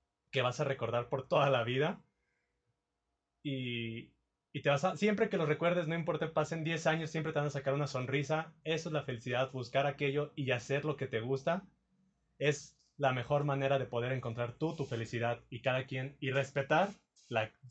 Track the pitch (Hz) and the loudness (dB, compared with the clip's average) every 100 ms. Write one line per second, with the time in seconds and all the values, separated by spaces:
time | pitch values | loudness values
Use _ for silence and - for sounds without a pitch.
0 | _ _ _ 135 123 120 139 135 113 120 | _ _ _ 0 2 2 0 0 0 0
1 | 120 135 - 151 139 127 117 131 156 226 | 0 -4 2 4 6 4 2 2 0 -2
2 | - _ _ _ _ _ _ _ _ _ | -12 _ _ _ _ _ _ _ _ _
3 | _ _ _ _ 147 131 123 120 113 113 | _ _ _ _ -6 -4 -4 -4 -6 -8
4 | 131 _ _ _ _ 135 143 139 180 156 | -12 _ _ _ _ -2 2 2 2 2
5 | 208 208 220 196 151 151 170 175 156 165 | 2 4 2 2 0 2 2 2 0 0
6 | 160 156 156 160 151 165 156 165 160 160 | 0 -2 0 0 0 -2 -2 0 2 2
7 | 160 160 156 151 147 143 135 139 143 127 | 0 -2 -2 0 0 -2 0 0 0 -2
8 | 127 139 139 156 156 - 160 160 165 151 | -2 -2 0 -2 -2 -8 -4 -4 -2 -4
9 | 131 117 123 120 131 131 117 131 143 139 | -4 -6 -2 0 0 -2 -2 0 0 0
10 | 143 143 143 - 131 123 - 139 151 139 | 0 0 -2 -2 -2 -2 0 -2 0 -4
11 | 131 113 120 135 151 180 - _ _ _ | -4 -2 -2 -2 0 -2 -4 _ _ _
12 | _ _ _ - 143 147 - - _ - | _ _ _ -2 0 0 -4 -20 _ -2
13 | 139 127 117 147 143 139 135 135 123 120 | 0 2 2 2 2 2 2 2 0 -2
14 | 123 131 120 113 117 - 160 160 139 117 | -2 -2 -4 -4 -4 -2 -2 -2 -4 -4
15 | 113 120 117 120 - 117 131 127 131 131 | -4 -2 -2 -2 -8 -6 0 0 -2 -6
16 | 135 - 131 131 131 139 139 156 202 - | -6 -6 -2 0 0 -2 2 4 4 0
17 | _ _ - 117 110 - 127 | _ _ -4 -2 -2 -4 -8